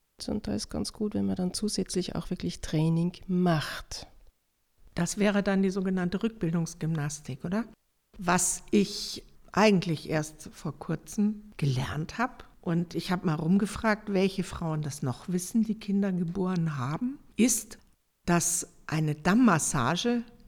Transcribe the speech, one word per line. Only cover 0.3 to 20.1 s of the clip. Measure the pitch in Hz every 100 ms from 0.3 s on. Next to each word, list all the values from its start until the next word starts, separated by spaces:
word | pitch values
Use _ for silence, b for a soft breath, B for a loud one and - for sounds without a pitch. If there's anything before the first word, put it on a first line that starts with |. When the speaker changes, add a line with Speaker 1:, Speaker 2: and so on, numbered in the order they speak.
| 214 208
Speaker 1:
da |
ist | 208 -
ganz | - -
gut, | - 208
wenn | 208 196
man |
dann | 190 180
zusätzlich | - 208 - 190 185 180
auch | - -
wirklich | 180 269 -
Training | - 156 160 165 175 - -
macht. | 180 180 160 - - - - - - - _ _ _ _ _ -
Speaker 2:
Das | - 170 -
wäre | 202 202
dann | 202 196
die | 190
sogenannte | 190 190 185 180 190
Rückbildungsgymnastik, | 226 220 165 170 165 - 156 160 147 - - 131
oder? | 175 196 233 - _ _ _ -
Was | 180 180 - - -
ich | 208 190 - - - - - -
eigentlich | - 220 196 175 156 -
erst | 156 151 - -
vor | - 156 -
kurzem | - 165 - - 208 214 - -
gelernt | 143 127 131 147 160 -
habe. | 247 - - -
Und | - 170 175
ich | - -
habe | 185 185
mal |
rumgefragt, | 151 160 196 208 - 226 214 220
welche | 196 190 190
Frauen | 175 - 165 156
das | 151 139
noch | 139 120 -
wissen, | 180 - 226
die | 220 214
Kinder | - 196 196
geboren | 180 175 180 185 180 165 143
haben, | 123 156 247 285 -
ist, | - 233 - - - _ _ _ _
dass | - 170 160 - - - -
eine | 156 156 147
Dammmassage | 180 202 254 165 - 151 120 170 240